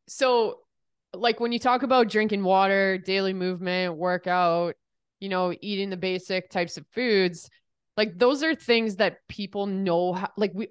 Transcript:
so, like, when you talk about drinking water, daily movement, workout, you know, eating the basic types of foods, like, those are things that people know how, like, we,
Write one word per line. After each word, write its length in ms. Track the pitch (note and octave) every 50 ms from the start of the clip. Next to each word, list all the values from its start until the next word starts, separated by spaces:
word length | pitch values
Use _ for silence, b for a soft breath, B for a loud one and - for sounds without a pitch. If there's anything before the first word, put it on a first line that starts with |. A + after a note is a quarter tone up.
| _
so, 520 | - - - C4+ B3+ B3 A#3 A3 - - - _ _ _ _ _ _ _ _ _ _ -
like, 260 | F3+ A#3 A#3 A3+ A#3
when 120 | A#3 A#3+
you 60 | A#3+ A3+
talk 240 | - B3 B3 B3
about 280 | C4+ A#3 C4 B3+ A#3 G3
drinking 340 | G#3+ G#3+ G#3+ G#3 G3+ G3+ G3
water, 540 | F#3 F#3+ F#3+ G3 G3 G3 G3 G3 F#3+ F#3+ F#3
daily 340 | F#3+ F#3+ F#3+ G3 F#3+ F#3+
movement, 640 | F#3+ F#3 F3+ F#3 F#3 F3 F#3 F3+ F3+ F#3 F3+ F3 D#3+
workout, 760 | D3+ F3+ F3+ F3+ F3+ - F#3 F3+ F3+ F3+ E3+ E3+ E3+ F3 E3+ - - _ _ _ _ _ _ _ _
you 80 | G3 G3
know, 260 | F#3 F#3 F#3 F3+ E3+ -
eating 300 | - G#3 G3+ F#3+ G3 G3
the 60 | F#3
basic 540 | F3 F#3+ F#3 F3+ F3+ - - F#3 F#3 F#3 _
types 260 | - F3+ F3 - -
of 100 | D#3 C#3+ _
foods, 560 | _ A#3+ B3+ A#3 G#3 G3 F#3 F3 E3+ - - b b b b _ _ _ _ _ _
like, 220 | G#3+ G#3+ G3 E3+ F3+
those 240 | B3 B3+ D4 C4+
are 120 | D#4+ D#4+ D4+
things 420 | - - - A#3 A3+ A3+ A3 F#3+
that 220 | F#3 G#3 F3+ - - _ -
people 380 | - - G3+ F#3+ - G3+ G3+
know 480 | G3+ F#3+ F#3+ G3 F3+ E3+ F3 F3+ F3+ F3+
how, 140 | F#3 G3 - -
like, 140 | G3+ G#3 F#3+
we, 160 | F3 G3+ A3 -